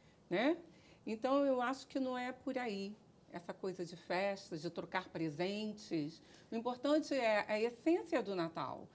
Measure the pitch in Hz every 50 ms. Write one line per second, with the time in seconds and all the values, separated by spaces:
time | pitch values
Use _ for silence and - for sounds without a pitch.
0 | - - - - - - 175 196 240 294 349 339 - - - - - - - -
1 | - - 220 220 254 254 277 285 285 277 262 247 240 247 269 269 - - - 277
2 | 262 254 254 247 247 254 254 - - 277 269 247 247 226 202 196 196 202 214 -
3 | - - - - - - - 175 - - 180 - - 190 180 - 175 170 175 165
4 | - - 180 180 202 202 196 196 - - 175 156 151 170 - 196 - - - 185
5 | 185 - - 170 160 156 147 151 175 196 202 208 214 214 208 208 - - 175 160
6 | 147 151 - - - - - - - - 220 226 226 247 247 247 - 285 302 311
7 | 294 - 285 262 233 220 214 208 - - 214 214 220 240 240 - - 320 339 403
8 | - - - 254 - 196 196 180 165 165 - 165 139 123 123 - - - -